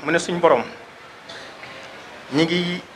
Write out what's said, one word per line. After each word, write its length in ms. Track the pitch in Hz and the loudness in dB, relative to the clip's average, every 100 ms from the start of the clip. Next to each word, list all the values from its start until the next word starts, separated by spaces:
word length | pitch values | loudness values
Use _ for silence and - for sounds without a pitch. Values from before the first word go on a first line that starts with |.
mu 80 | 143 | 0
ne, 80 | 165 | 0
"Suñ 200 | 170 175 | 2 4
Boroom, 240 | 165 135 113 - - - - - - - - - - - - - - - - | 6 6 2 -8 -16 -18 -20 -18 -16 -16 -16 -16 -16 -14 -14 -16 -16 -16 -2
ñi 100 | 139 165 | 2 4
ngi 360 | 175 175 180 - | 2 0 -2 -8